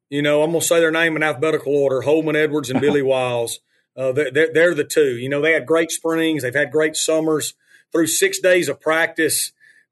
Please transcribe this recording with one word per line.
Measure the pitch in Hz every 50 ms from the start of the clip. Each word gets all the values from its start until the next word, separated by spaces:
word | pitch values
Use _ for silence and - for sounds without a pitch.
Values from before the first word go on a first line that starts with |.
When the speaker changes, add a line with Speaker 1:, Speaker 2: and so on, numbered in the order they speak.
| _ -
Speaker 1:
You | 139 147
know, | 147 147 147 151
I'm | 151 160
gonna | 170 156
say | - - 170 170
their | 165 160
name | 160 165 165 165 156
in | 156
alphabetical | 156 156 135 123 156 160 156 147 - 139 143
order, | 143 139 135 131 127
Holman | 117 139 156 160 156 151 147
Edwards | 151 156 147 147 156 139 117
and | 131 127
Billy | 139 147 147 143
Speaker 2:
<laughs> |
Speaker 1:
Wiles. | 131 131 131 127 127 123 120 120 117 117 - - _ _ _ _ _ _ _
Uh, | 127 131 131
they're, | 123 147 151 127
they're, | 127 147 160 160
they're | 131 156 170 180 165
the | 147 139
two. | - - 160 147 135 120
You | 117 123 135
know, | 143 143
they | 147 160
had | 160 147 127
great | 135 160 165 170 165
springs. | - - - 165 160 165 160 160 156 143
They've | 131 123 123
had | 147 147 131
great | 135 156 156 156 151
summers. | - - - 160 160 160 160 156 143 127 - - _ _ _ _ _ _ _
Through | - 165 160 -
six | - - 196 190 190 -
days | 185 185 180 180 156 135
of | 131 -
practice, | - 156 160 160 165 160 - - 160 139 - - - - _ _ _ - _ _ _ _